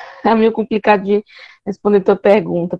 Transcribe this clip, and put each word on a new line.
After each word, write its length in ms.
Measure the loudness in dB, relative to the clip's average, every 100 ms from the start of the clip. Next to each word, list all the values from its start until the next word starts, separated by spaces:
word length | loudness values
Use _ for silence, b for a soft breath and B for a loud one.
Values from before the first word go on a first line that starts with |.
| -14
<laughs> 240 | -6 0 2
meio 160 | 2
complicado 520 | 0 -4 -2 0 0
de 200 | 0 -4 -4 B B B
responder 380 | -12 -6 0 2
tua 140 | 2 2
pergunta, 600 | 2 2 0 -4 -6 -4